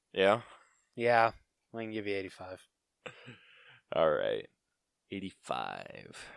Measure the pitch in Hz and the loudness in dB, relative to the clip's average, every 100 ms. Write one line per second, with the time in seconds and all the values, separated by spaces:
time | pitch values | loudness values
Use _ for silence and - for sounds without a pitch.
0 | _ - 98 110 - - _ _ _ - | _ 2 4 4 0 -20 _ _ _ -2
1 | 117 117 113 - _ _ _ 113 110 107 | 4 6 4 2 _ _ _ -10 -8 -6
2 | 101 98 95 - 92 92 - _ _ _ | -4 -4 -6 -10 -14 -16 -18 _ _ _
3 | - - - 120 _ - - - _ - | -20 -18 -20 -20 _ -20 -20 -20 _ 2
4 | 80 71 50 53 - _ _ _ _ _ | 4 4 0 -2 -6 _ _ _ _ _
5 | _ 98 92 - - 62 50 50 50 - | _ -10 -10 -10 -8 -6 -6 -8 -12 -16
6 | 50 - - | -16 -16 -18